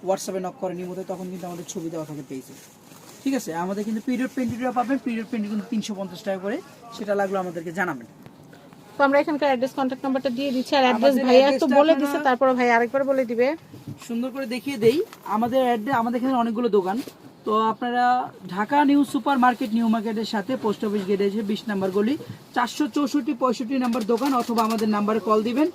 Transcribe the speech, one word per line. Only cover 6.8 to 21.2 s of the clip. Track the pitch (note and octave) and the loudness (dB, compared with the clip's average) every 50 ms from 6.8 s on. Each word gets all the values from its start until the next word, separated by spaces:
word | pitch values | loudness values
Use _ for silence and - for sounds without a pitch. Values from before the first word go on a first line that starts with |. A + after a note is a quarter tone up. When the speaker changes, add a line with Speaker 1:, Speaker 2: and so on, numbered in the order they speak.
| - - - | -20 -18 -12
Speaker 1:
সেটা | - A3 G3 G3+ G3+ | -10 -4 -2 0 0
লাগলো | G3 F#3+ G3 G3 F#3 | 0 0 0 -2 -2
আমাদেরকে | F3+ E3+ F3 E3 F3 E3 F#3 | -4 -6 -8 -8 -8 -4 -2
জানাবেন। | F#3+ F3 D3+ B2+ A2+ - - - - - - - - - - - - - - - - - - | -2 -2 -2 -6 -10 -16 -20 -20 -20 -20 -20 -20 -20 -20 -20 -20 -20 -20 -20 -20 -20 -20 -2
Speaker 2:
তো | - C#4+ | 2 2
আমরা | C#4 C#4 C#4+ D4 | 4 4 4 2
এখানকার | D#4+ D#4 C#4 D4+ C#4+ | 2 0 0 2 2
অ্যাড্রেস, | C4+ B3 A#3 C4+ - - | 2 2 0 -4 -2 -2
কন্ট্যাক্ট | C#4 C4 C4+ C4 - | -2 -2 -4 -4 -4
নাম্বারটা | C#4 C4 C4+ C4 C#4 A#3+ A#3 | -2 -2 0 -2 -2 -2 -2
দিয়ে | C#4 C#4+ B3 | -2 -2 -2
দিচ্ছি, | B3+ B3 - - C#4+ | -2 -2 2 2 4
আর | C4 | 4
অ্যাড্রেস | B3 B3 A3+ A#3 C#4 C#4 | 4 4 6 4 4 4
Speaker 1:
আমাদের | B3 - B3+ | 4 4 4
Speaker 2:
ভাইয়া | B3 B3+ | 4 4
তো | C4+ C#4 | 4 4
Speaker 1:
অ্যাড্রেসটা | C#4 C4 E4+ D4+ B3+ C#4 | 4 2 2 4 6 6
Speaker 2:
বলে | D4 D#4 D#4+ | 6 6 6
Speaker 1:
আপনারা | C#4 D4 | 4 2
Speaker 2:
দিছে, | C#4+ C#4+ E4 D4 C#4 | 0 0 0 2 2
তারপরে | B3+ B3 C4+ C4 C4 B3 | 2 4 4 2 4 4
ভাই | B3 B3 A#3+ | 4 4 4
আরেকবার | A3+ A#3+ A#3 A3+ C4+ C#4 C4 | 4 2 2 0 -2 0 2
বলে | C#4 C4 C4 A3 | 0 0 0 -2
দিবে। | A#3+ A3 A#3+ C4 D4+ E4 - - - - - - - - - - | 0 0 2 2 0 -2 -8 -18 -20 -18 -16 -16 -16 -16 -10 -8
Speaker 1:
সুন্দর | A#3+ A#3 A#3+ C4 A3+ | -6 -4 -4 -4 -4
করে | C4+ C4+ A3+ A3+ | -6 -6 -4 -6
দেখিয়ে | B3+ G3+ C#4+ C#4+ A#3+ G3+ | -6 -6 -6 -4 4 4
দেই, | A3+ B3 D#4 G#4+ - - - - - F#3+ | 4 4 4 0 -4 -6 -16 -6 -4 -2
আমাদের | G#3+ A3+ A#3+ A3+ C4 C4 B3 | 0 0 2 2 2 2 4
অ্যাড্রে-, | A#3+ A#3 G#3 A3+ C#4 A#3+ | 2 0 0 0 0 0
আমাদের | A3+ A#3+ A#3+ B3 | 0 0 -2 -2
এখানে | A3+ C4 C4+ B3 A#3 | 0 0 2 2 0
অনেকগুলো | A#3 A3+ G#3 B3 A#3 F#3+ G#3 | 0 0 0 0 2 2 2
দোকান। | F3+ F#3 F#3+ A#3+ D4 - - - - - - - - | 2 2 -2 -4 -6 -8 -12 -18 -20 -20 -20 -12 -6
তো | - G#3+ A3 A3 A3 A3 | -2 0 2 2 0 0
আপনারা | - - B3 A#3+ B3 B3 B3 B3 B3 B3+ - - - G3 F3+ F3 | -2 -4 -2 0 2 2 2 2 2 0 -6 -10 -14 -14 -10 -4
ঢাকা | F#3 G#3+ G#3+ C#4+ C#4+ D4 C4+ | -4 -2 0 2 4 4 6
নিউ | C#4+ C#4+ C#4+ - - | 6 4 4 2 0
সুপার | C#4+ A3 C#4+ C#4 B3+ A#3+ | -2 0 0 2 4 4
মার্কেট, | B3+ B3 - C#4 A#3 G#3+ A#3 | 4 4 2 -2 -2 0 0
নিউ | A#3 A3+ G#3+ | 2 2 2
মার্কেটের | A3+ G3+ A3+ A3+ G#3+ A3+ - - | 2 0 -2 -2 -2 -4 -2 -2
সাথে | G#3+ G3 G3 C4 A#3+ - | -4 -2 -2 -4 -2 -2
পোস্ট | A3 G3+ - - | -2 -2 -2 -2
অফিস | G#3+ G3+ G#3 F#3+ F#3 | -2 -2 -2 0 0
গেটে | G#3 F#3+ | 0 2